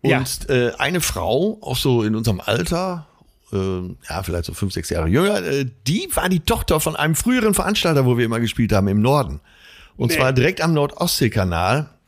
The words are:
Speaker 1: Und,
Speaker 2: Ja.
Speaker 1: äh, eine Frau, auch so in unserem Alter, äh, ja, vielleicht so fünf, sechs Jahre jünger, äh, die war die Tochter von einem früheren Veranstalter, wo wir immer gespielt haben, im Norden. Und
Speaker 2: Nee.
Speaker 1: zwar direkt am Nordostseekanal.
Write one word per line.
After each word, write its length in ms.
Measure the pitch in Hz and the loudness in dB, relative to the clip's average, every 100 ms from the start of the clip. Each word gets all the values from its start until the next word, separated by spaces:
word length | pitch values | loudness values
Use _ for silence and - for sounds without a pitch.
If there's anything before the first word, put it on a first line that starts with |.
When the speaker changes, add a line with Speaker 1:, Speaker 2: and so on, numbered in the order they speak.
Speaker 1:
Und, 80 | 135 131 131 - - | 2 0 -2 -8 -2
Speaker 2:
Ja. 40 | |
Speaker 1:
äh, 200 | 127 120 - | 0 0 -2
eine 240 | 139 180 | -2 -2
Frau, 580 | - - 85 123 196 - | -2 -4 0 0 0 -4
auch 160 | - 127 | -6 -2
so 260 | 139 120 | 2 2
in 100 | 107 | 2
unserem 280 | 110 113 92 | 0 -2 -2
Alter, 680 | - 113 85 170 185 175 156 _ _ _ _ | -2 -2 0 -2 -4 -8 -12 _ _ _ _
äh, 40 | 101 95 92 90 - - | -4 -2 -4 -6 -12 -8
ja, 120 | 80 | -8
vielleicht 220 | 95 87 85 | -4 -4 -4
so 80 | |
fünf, 200 | 85 101 | -4 -4
sechs 160 | - - | -4 -4
Jahre 180 | - 80 | -2 2
jünger, 340 | 113 196 208 | 2 2 0
äh, 220 | 175 139 131 - 127 | -2 -2 -4 -6 -4
die 220 | 196 370 | -2 -2
war 140 | - 180 | -2 0
die 140 | 185 | 0
Tochter 400 | - 226 - 156 | 0 -2 0 0
von 160 | 156 156 | 0 -2
einem 180 | 156 160 | 0 0
früheren 380 | 233 254 220 | 2 2 2
Veranstalter, 520 | 190 180 208 175 147 127 | 0 0 0 2 4 4
wo 120 | 120 | 2
wir 80 | 113 | 0
immer 160 | 117 | 0
gespielt 320 | 117 - 110 | -2 0 2
haben, 160 | 104 98 | 4 4
im 120 | 101 | 4
Norden. 380 | 113 147 98 71 _ _ - - - - | 4 2 0 -6 _ _ -20 -20 -20 -4
Und 140 | 113 | -2
Speaker 2:
Nee. 60 | 156 | 2
Speaker 1:
zwar 160 | 131 | 2
direkt 260 | 127 143 190 | 4 2 2
am 140 | 160 | 0
Nordostseekanal. 1160 | 156 143 - 175 - 120 110 95 85 92 131 147 _ | 2 0 -2 -4 0 0 2 0 0 2 0 -2 _